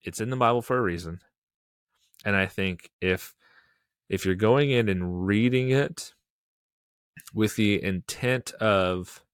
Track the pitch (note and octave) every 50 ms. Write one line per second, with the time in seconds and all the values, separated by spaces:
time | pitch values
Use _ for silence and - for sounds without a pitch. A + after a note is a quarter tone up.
0 | _ - E2 - A2 A#2 C3 C3 B2 A#2 A#2+ B2 A#2 - B2+ B2+ A#2+ F#2+ E2+ E2+
1 | E2+ E2 E2+ F2+ _ _ _ _ _ _ _ _ _ _ _ _ _ _ _ _
2 | _ _ _ _ - G#2+ G2+ G2 F#2+ F#2 - - F#2+ F#2+ F2+ E2+ - - _ _
3 | - F#2 F#2 F2 - - - _ _ _ _ _ _ _ _ _ _ _ _ _
4 | _ _ G2+ F#2 - F#2+ F#2 F#2 G#2+ G#2+ B2 C#3 D3 C#3 C3 A#2+ A#2 G#2 F#2+ F2+
5 | F2+ F2 F2+ F2 F#2 F#2+ G#2 G#2 A2+ B2 B2 B2+ B2+ C3 C3 C#3 C#3+ - E3+ -
6 | - - _ _ _ _ _ _ _ _ _ _ _ _ _ _ _ _ _ _
7 | _ _ _ - - - - G#2+ A2 G#2 - - A2 G#2 G#2 F#2 - G2 F#2 F2+
8 | - - - - - B2 B2+ B2+ - - - - A2 A2 G#2 G2 F#2 F2+ F2+ F#2
9 | F2+ - - - _ _